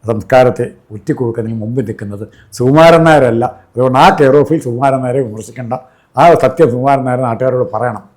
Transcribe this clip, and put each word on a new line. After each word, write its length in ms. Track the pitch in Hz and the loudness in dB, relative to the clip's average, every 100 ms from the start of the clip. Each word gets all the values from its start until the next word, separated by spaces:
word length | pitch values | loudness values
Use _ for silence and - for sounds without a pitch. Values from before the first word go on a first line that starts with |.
| 113 | -6
സംസ്കാരത്തെ 640 | 113 - 131 127 - 120 - _ | -6 2 4 4 0 -8 -10 _
ഒറ്റിക്കൊടുക്കുന്നതിന് 680 | 107 - 139 120 113 113 113 | -14 -8 -6 -4 -6 -8 -8
മുമ്പിൽ 240 | 107 127 | -6 -6
നിൽക്കുന്നത്. 420 | 113 107 101 101 104 _ _ | -6 -10 -12 -12 -16 _ _
സുകുമാരൻ 500 | - 123 151 165 165 | -2 2 4 6 6
നായരല്ല. 420 | 160 151 127 117 | 4 4 2 0
അതുകൊണ്ട് 540 | 123 - _ 120 127 127 | -4 -8 _ -2 0 4
ആ 180 | 175 190 | 2 4
കെയർ 160 | 135 139 | 2 4
ഓഫിൽ 220 | 139 156 | 2 -2
സുകുമാരൻ 420 | 127 120 139 131 | -4 -2 -2 -2
നായരെ 200 | 127 131 | -4 -4
വിമർശിക്കേണ്ട. 520 | 123 110 110 120 117 127 _ _ _ - | -6 -10 -16 -14 -10 -10 _ _ _ 2
ആ 160 | 165 | 4
സത്യം 380 | - 131 - 156 | 4 2 2 0
സുകുമാരൻ 320 | 123 135 139 | 2 0 0
നായർ 180 | 127 123 | -2 -4
നാട്ടുകാരോട് 480 | 127 113 131 123 - | -4 -2 -2 -2 -4
പറയണം 300 | 107 120 104 _ | -4 -6 -6 _